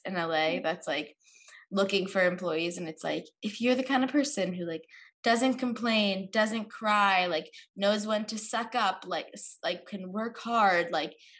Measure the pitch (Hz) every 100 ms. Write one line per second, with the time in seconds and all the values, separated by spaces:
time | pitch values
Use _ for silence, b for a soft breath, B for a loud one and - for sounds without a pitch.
0 | - 185 165 156 156 175 165 165 - 147
1 | 151 _ B B B B B 196 196 196
2 | 185 190 180 180 180 160 170 180 165 160
3 | 160 156 - _ 208 - 240 254 262 269
4 | 262 294 277 - 185 180 170 165 - B
5 | B B - 233 262 254 247 233 233 220
6 | 202 190 190 220 214 226 208 - 220 208
7 | 202 190 180 160 - B B - 202 214
8 | 214 214 214 220 - 226 233 247 202 -
9 | 185 165 - 208 - - 165 180 - 196
10 | 185 202 226 226 226 233 202 175 170 165
11 | 151 - B